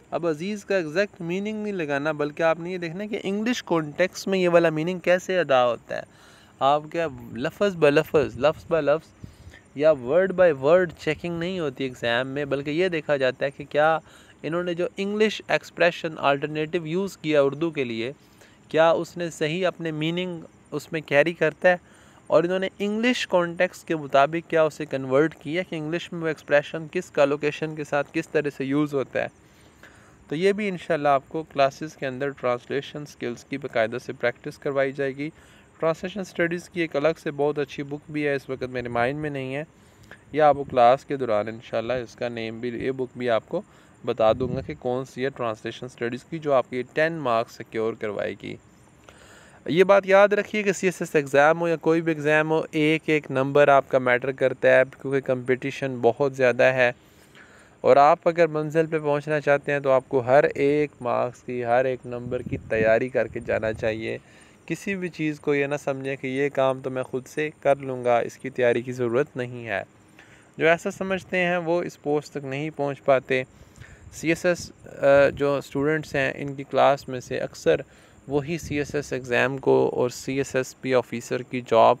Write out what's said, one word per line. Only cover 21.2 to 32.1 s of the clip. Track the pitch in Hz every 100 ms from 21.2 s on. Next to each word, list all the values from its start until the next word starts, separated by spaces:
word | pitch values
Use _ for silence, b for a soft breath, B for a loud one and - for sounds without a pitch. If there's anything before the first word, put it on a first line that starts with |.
| 156
करता | 170 156 - 180
है, | 180 b b b b -
और | 151
इन्होंने | 170 190 190 -
English | 202 214 240 240
context | - 180 170 170 180 - -
के | 160
मुताबिक | 139 135 143 165 -
क्या | 160
उसे | 156 - 151
convert | 135 131 135 160
किया | - 147 170
कि | 180 165
English | 151 170 -
में | 175
वो | 160
expression | 147 - 147 147 165 156
किस | 180 -
collocation | 151 139 147 147 - 160 156
के |
साथ | 147 147 143
किस | 160 160
तरह | 156 143
से | -
यूज़ | 135 143 151
होता | 139 123 117
है। | - _ b b b b b b b b -
तो | 151
ये | 190
भी | 202 202
इंशाल्लाह | 180 - 156 147
आपको | 135 - 160
classes | 156 139 139 - 156 -
के |
अंदर | 139